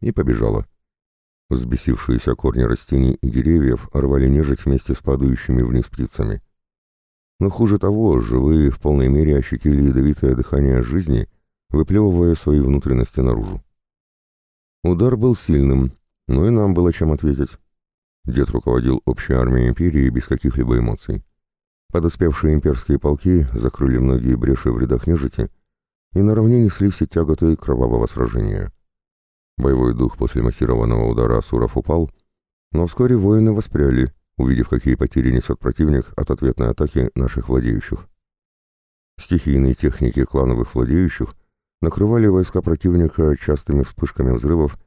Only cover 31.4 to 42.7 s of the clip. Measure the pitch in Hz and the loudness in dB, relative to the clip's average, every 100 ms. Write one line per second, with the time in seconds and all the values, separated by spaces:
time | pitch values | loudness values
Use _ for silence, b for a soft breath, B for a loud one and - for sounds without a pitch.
31.4 | - 60 57 - - 82 78 - _ _ | -2 -2 -2 -2 -2 -2 -2 -6 _ _
32.4 | _ _ _ 82 85 - 127 123 95 110 | _ _ _ -4 -2 0 2 2 4 4
33.4 | 110 101 - 76 71 64 64 - _ - | 2 0 -2 0 2 2 0 -4 _ -4
34.4 | 65 64 58 71 67 62 64 - 62 62 | 0 0 0 -2 0 0 -2 0 0 0
35.4 | - - 62 62 78 71 60 - - 69 | -2 -4 -4 -2 0 0 -2 -6 -4 -2
36.4 | 67 - 58 57 73 71 62 - 64 - | -2 -2 -2 -2 -2 -2 -2 -2 -4 -4
37.4 | - 64 58 53 - - - _ _ _ | -2 -2 0 -4 -6 -10 -12 _ _ _
38.4 | _ _ _ _ _ _ _ - - 87 | _ _ _ _ _ _ _ -18 -2 -2
39.4 | 73 67 65 64 71 62 62 62 64 69 | 2 2 2 0 -2 0 -2 0 -2 0
40.4 | 64 58 58 62 60 78 92 - - - | 0 0 -4 -2 0 2 0 -2 -8 -10
41.4 | _ _ _ _ 82 - 104 117 107 92 | _ _ _ _ -4 0 0 2 4 2
42.4 | 92 92 85 | 0 -2 -2